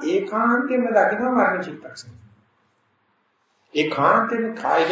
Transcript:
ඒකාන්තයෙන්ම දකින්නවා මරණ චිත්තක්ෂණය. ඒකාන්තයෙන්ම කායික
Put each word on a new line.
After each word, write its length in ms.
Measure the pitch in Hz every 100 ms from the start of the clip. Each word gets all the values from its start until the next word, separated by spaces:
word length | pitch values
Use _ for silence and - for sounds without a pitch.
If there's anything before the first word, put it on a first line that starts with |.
ඒකාන්තයෙන්ම 800 | 294 349 - 220 233 247 269 254 233
දකින්නවා 460 | 214 185 208 247
මරණ 280 | 247 190 180
චිත්තක්ෂණය. 520 | 156 - 123 - - - - _ _ _ _ _ _ _ _ _ _ _ _ _ _
ඒකාන්තයෙන්ම 800 | 147 151 139 151 - 220 233 226
කායික 360 | - 135 160 165